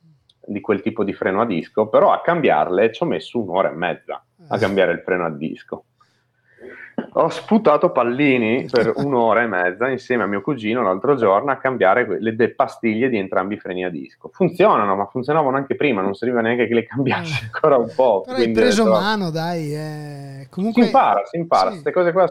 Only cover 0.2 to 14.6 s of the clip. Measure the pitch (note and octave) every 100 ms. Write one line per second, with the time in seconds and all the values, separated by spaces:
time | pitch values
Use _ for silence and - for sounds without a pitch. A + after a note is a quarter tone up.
0.2 | _ _ - G#2 - G2+ A2 A2 G2+ F#2+
1.2 | G2+ G2 A#2+ E2+ - - A2 C3 F#3 F#2
2.2 | - E3+ A#2 D2+ D#2+ F#2 A2+ - E3+ F2+
3.2 | - B2 G2 F2+ D#2+ D2+ F2 D2 - C#2+
4.2 | _ _ - G#2 G2 G2 F2+ E2+ - F2+
5.2 | E2+ D2 D#2 - - - - _ _ _
6.2 | _ _ _ _ - - - - - -
7.2 | D#3+ - - G#3+ G3 D3 F3+ C3 A#2 B2
8.2 | D3 B2+ A2 B2+ - B2 A2 - C#3+ B2+
9.2 | A2+ G#2+ A#2 F2+ F2 F2+ B2+ B2+ - B2
10.2 | G2 G2+ D#3+ C3 G#2+ B2 G2+ F#2+ B2+ C#3+
11.2 | A2 G2 C#3+ B2+ C3 A#2+ F#2+ A2 A2 F2+
12.2 | A2 A2+ A2 - C3 - A#2 A2 C3 A2+
13.2 | F#2+ G2 F#2+ G#2 F#2+ F#2 F#2 D#2 C2 _
14.2 | - - F3 F3